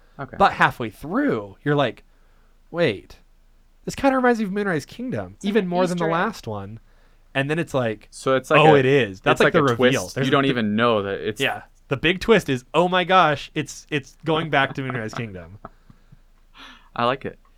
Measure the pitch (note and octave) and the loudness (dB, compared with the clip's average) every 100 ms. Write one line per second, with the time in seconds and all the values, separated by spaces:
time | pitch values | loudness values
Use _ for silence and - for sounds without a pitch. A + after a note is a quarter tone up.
0 | _ - C#3+ - G3 - D#3 - A2+ - | _ -16 -8 0 0 2 0 0 -8 -10
1 | C#3+ A3+ C#4+ A#2 G2+ - C#3+ D3 B2 - | -6 -2 -2 -2 -6 -6 0 2 0 -4
2 | - _ _ _ _ _ _ E3 D#3 F#2+ | -18 _ _ _ _ _ _ -2 0 -2
3 | - - _ _ _ _ _ _ - - | -8 -20 _ _ _ _ _ _ -14 -2
4 | C#4 C4 B3 A3+ G#3 G3+ G3+ D#3+ - - | 0 2 2 0 -2 -4 -4 -4 -6 -12
5 | B3+ B2+ F2+ G2+ G3+ G#3+ F3+ F3 F3+ F3 | -10 -8 -10 -10 -2 -2 0 0 0 0
6 | E3 E3 G#3+ - A#2 G#2 G2 A2+ - _ | -2 -2 -2 -6 -10 -10 -10 -16 -20 _
7 | _ _ _ C3+ C#3 D#3+ D#3+ C3+ A#2 G#2+ | _ _ _ -6 -4 -4 -4 -2 -4 -6
8 | - - C3+ C3 - D3+ D3+ C#3+ B2+ C#3 | -12 -6 0 0 2 4 8 6 6 2
9 | G#2+ F#2+ C#3+ D3+ D#3 E3 C#3 A#2 B2 C3 | 2 -2 0 2 4 4 2 4 2 2
10 | F2+ - C#3 C#3+ C3+ B2 G#2+ G#2+ A#2+ G#2+ | -4 -4 0 2 2 0 0 2 2 2
11 | G2 F#2+ F2 G#2+ C3 G#2 - _ - C3+ | 0 -4 -4 -2 -4 -4 -12 _ -8 -2
12 | D#3 F#3 - G#3+ - C3 - D3+ F3 F3+ | -2 0 2 2 2 -4 -2 0 2 0
13 | F3 F#3+ D#3+ C#3+ - D#3 - - - D3+ | 4 4 4 0 -6 -8 -8 -10 -8 -8
14 | - - D#3 D#3+ E3 C#3 C3+ C#3 C3 B2 | -8 -10 -4 -2 0 2 0 -2 -8 -6
15 | A2 - A2+ F#2 E2 G2+ - _ _ _ | -6 -8 -10 -12 -16 -18 -20 _ _ _
16 | _ - _ _ _ - - - _ - | _ -20 _ _ _ -20 -20 -20 _ -4
17 | A#2+ C3+ F#2+ - _ | -2 -2 -6 -14 _